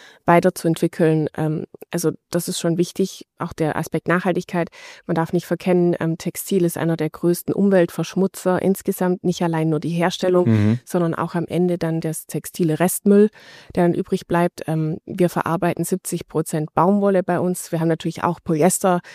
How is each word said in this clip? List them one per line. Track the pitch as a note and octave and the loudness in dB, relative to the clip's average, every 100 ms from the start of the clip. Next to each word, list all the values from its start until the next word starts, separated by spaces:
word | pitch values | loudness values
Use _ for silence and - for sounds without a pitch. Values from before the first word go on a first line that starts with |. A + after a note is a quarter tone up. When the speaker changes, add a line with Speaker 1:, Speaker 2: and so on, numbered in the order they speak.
| - - - | -20 -6 2
Speaker 1:
weiterzuentwickeln. | F3 F3+ - E3+ E3 E3 - D#3+ D#3 D3+ - | 4 4 0 -2 0 -2 2 2 2 0 -2
Ähm, | D#3 D#3 - - - | -4 -4 -8 -14 -10
also | E3+ E3 - _ | -4 -4 -4 _
das | F3 E3+ | -4 -4
ist | F3+ | -4
schon | F3 E3+ | -2 0
wichtig, | F3 - G3 - - - | -2 -2 -4 -6 -18 -12
auch | E3 | -10
der | - D#3 - | -4 -4 -2
Aspekt | D#3+ D#3+ - | -4 -6 -2
Nachhaltigkeit. | E3+ F#3+ F3+ - F3+ E3+ - - - - | -2 0 -2 -2 -4 -4 -8 -20 -14 -4
Man | E3 | -2
darf | E3 | 0
nicht | F3+ - | -2 -2
verkennen, | E3+ - F3+ F3 E3+ | -4 2 2 4 2
ähm, | E3 D#3+ | -2 -4
Textil | - - - G3 | -6 -8 -2 0
ist | F3 - | 0 0
einer | E3 E3 | -2 0
der | D#3 | -4
größten | - F3 F3 - | -2 0 0 -2
Umweltverschmutzungen | - G3+ F#3+ F3 - E3 - | 0 4 4 2 0 -4 0
Schmutzer | F#3+ - F#3 F3+ | -2 -2 -2 0
insgesamt, | - G3 - G3 F3+ F3+ | 2 0 -2 -2 -2 0
nicht | F3+ F3 | -2 -2
allein | F3 D#3+ D#3+ | -2 0 0
nur | D3+ | 0
die | D3+ | -2
Herstellung, | E3+ E3+ - F#3 F3+ F3 | 0 0 0 0 2 4
Speaker 2:
Mhm. | A2 G#2 A#2+ - | 4 4 0 -2
Speaker 1:
sondern | F3+ E3+ - | -2 0 -2
auch | E3+ | -4
am | F3 E3 | -4 -4
Ende | E3 F3+ F3 | 0 0 0
dann | E3 D#3+ | -2 -4
das | D#3+ D#3+ - | -4 -6 -8
textile | - - - E3+ D#3 | -8 -8 -2 0 2
Restmüll, | F3 - G3+ G3+ G#3+ - - - - - | 0 2 4 6 6 2 -20 -20 -8 0
der | F3 | 2
dann | E3+ | 2
übrig | F#3+ F#3 - | -2 -4 -2
bleibt. | F3 F3 - - | 0 0 -2 -6
Ähm, | D#3+ D#3 D#3+ - | -2 -2 -4 -6
wir | F#3 F3 | 0 0
verarbeiten | - - E3+ F3 - | 0 -2 -2 -2 -2
siebzig | E3 F#3 - F3 - | -4 -4 -6 -8 -6
Prozent | D#3 D#3+ D#3+ D#3 - | -6 -4 -4 -4 0
Baumwolle | E3+ G3+ G3+ F#3+ | 2 4 2 2
bei | F#3 F3 | 0 -2
uns. | F3 F3+ - | -2 -4 -6
Wir | D#3+ | -2
haben | E3 | 0
natürlich | D#3+ E3 - | -2 -4 -4
auch | - E3+ | -4 -4
Polyester | - D#3 E3 - G3 F3+ - | -2 2 2 4 2 0 -2